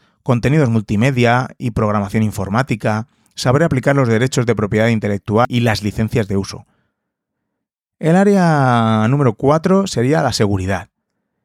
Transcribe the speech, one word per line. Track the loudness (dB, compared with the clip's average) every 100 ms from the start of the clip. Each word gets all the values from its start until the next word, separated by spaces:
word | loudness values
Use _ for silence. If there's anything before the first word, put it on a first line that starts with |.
| _ _
contenidos | -2 0 2 2 2
multimedia | 0 -2 0 0 2 2 2 -2 -6
y | -6
programación | -2 -2 -2 -2 -2
informática, | -2 -4 -4 -4 -2 -4 -2 -4 -6 _ _ -6
saber | -2 0
aplicar | 0 0 0 0
los | 2
derechos | 0 0 -2 -2
de | -2
propiedad | -2 0 0
intelectual | 0 -2 -6 -2 -2 0
y | 0
las | -2 -2
licencias | -4 -4 -2 -2 -2
de | -4
uso. | -6 -12 -18 _ _ _ _ _ _ _ _ _ _ _ _ _
El | 2 4
área | 4 4 4 4 4 2 2 2 2
número | 2 0 0
cuatro | 0 2 2 0 0
sería | -2 0 0
la | 0
seguridad. | 0 -2 0 -2 -6 -8 _ _ _ _ _